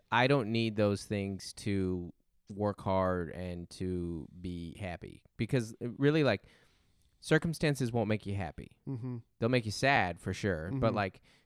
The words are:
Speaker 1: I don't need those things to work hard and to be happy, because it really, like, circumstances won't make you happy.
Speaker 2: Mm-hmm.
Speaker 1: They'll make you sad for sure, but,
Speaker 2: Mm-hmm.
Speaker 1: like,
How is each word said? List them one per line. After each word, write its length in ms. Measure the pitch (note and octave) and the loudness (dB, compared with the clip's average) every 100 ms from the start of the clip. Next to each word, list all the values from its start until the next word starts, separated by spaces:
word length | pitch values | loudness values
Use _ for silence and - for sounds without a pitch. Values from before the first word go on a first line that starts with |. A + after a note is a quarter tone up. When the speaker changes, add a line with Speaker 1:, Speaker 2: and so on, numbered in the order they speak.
| - | 0
Speaker 1:
I 160 | A2+ C3 | 4 6
don't 240 | C#3 G#2 | 4 4
need 240 | A2+ A2+ G#2 | 2 2 4
those 260 | G#2 G2+ | 2 2
things 480 | - G#2 G2 F#2+ - | -2 -2 -2 -6 -10
to 580 | - G#2+ G2+ F#2 F#2 F2 - _ _ - | -8 -2 0 0 -2 -6 -12 _ _ -14
work 320 | G2+ G#2 G2 | -4 -2 -2
hard 480 | G2+ F#2+ F#2 F2+ E2 | 0 2 2 0 -4
and 380 | - F2+ F2 E2+ | -6 -8 -8 -10
to 580 | - F#2 F2+ E2+ E2+ - F2 | -6 -4 -2 -4 -6 -8 -10
be 360 | F2+ F2 E2+ - | -8 -8 -8 -8
happy, 440 | G2 E2 - G1+ _ - | -10 -8 -12 -18 _ -6
because 380 | A2+ C3 A2 - | 0 0 0 -6
it 100 | A#2+ A2+ | -8 0
really, 240 | C#3+ D#3 | 2 4
like, 200 | C3+ G2 - - _ _ _ _ _ _ | 4 2 -4 -20 _ _ _ _ _ _
circumstances 720 | - D#3 E3 D#3 D#3 C3+ B2 | 2 2 2 0 0 2 0
won't 160 | A#2+ G#2 | 2 0
make 180 | G#2+ G2 | 0 -2
you 80 | |
happy. 420 | G2 E2+ - - - - | -4 -6 -8 -16 -14 -10
Speaker 2:
Mm-hmm. 280 | C3 B2+ A#2+ - - | -8 -8 -10 -12 -2
Speaker 1:
They'll 100 | A#2 | 2
make 160 | B2+ | 2
you 80 | G#2+ | 0
sad 480 | - C3+ C3+ F2+ E2+ | 0 4 4 2 -2
for 120 | - | -6
sure, 380 | F2+ G#2 D#2+ E2 | -2 0 0 -2
but, 140 | C3+ A2+ | 0 2
Speaker 2:
Mm-hmm. 80 | G2+ | 2
Speaker 1:
like, 240 | G2 - - _ | -2 -4 -18 _